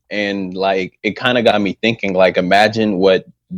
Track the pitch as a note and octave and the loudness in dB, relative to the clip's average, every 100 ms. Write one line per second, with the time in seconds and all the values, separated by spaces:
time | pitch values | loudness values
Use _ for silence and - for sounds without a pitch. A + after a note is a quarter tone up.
0 | - G2+ G2+ G2 F#2+ F#2 F#2+ F#2+ F2+ - | -10 -6 -4 -4 -6 -4 -2 -2 -4 -6
1 | G#2+ F#2+ B2+ B2 A2+ G#2 G2+ - A2 A2+ | -8 -4 -2 0 2 2 0 -2 -2 -2
2 | G2 F#2 F#2 F2 F2+ G2 A2 A2 G#2+ F2+ | -2 2 2 2 2 4 2 2 -2 2
3 | F#2+ F#2 - _ _ | 2 2 -2 _ _